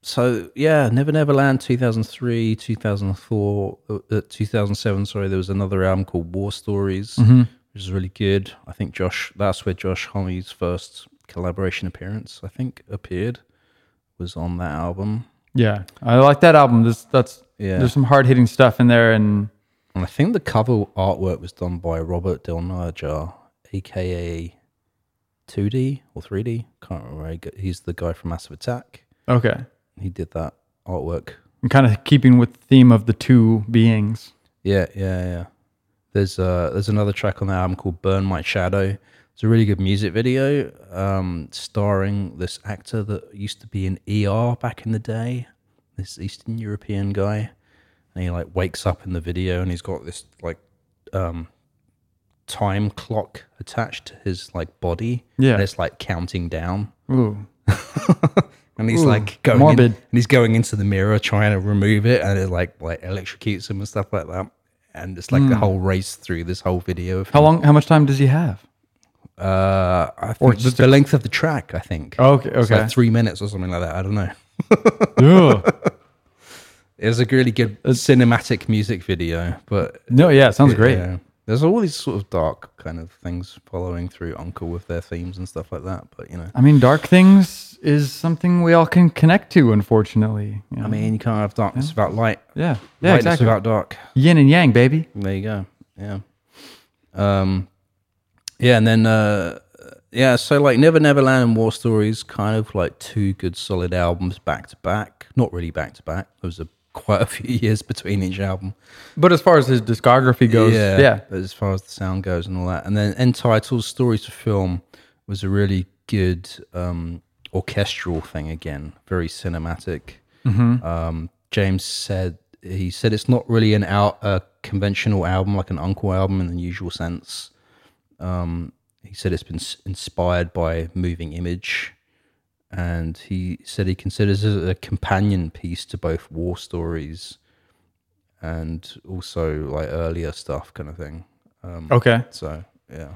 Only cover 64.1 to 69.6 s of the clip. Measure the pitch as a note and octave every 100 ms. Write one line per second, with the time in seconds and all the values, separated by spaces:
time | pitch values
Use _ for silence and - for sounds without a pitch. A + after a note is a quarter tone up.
64.1 | G2+ D#2 F2+ G2 _ _ _ _ D#2+ F2+
65.1 | F2 - C3 C3+ A2+ G#2 F#2+ F#2 F#2+ F#2
66.1 | - - E2+ E2+ F2+ F#2 F2+ F2+ F2 F2+
67.1 | F#2 F#2+ D3 D#3 E3 D3 D3 - D#3+ C#3+
68.1 | C#3 C#3 D3 E3 F#2+ _ _ _ _ _
69.1 | _ _ - G2 F#2+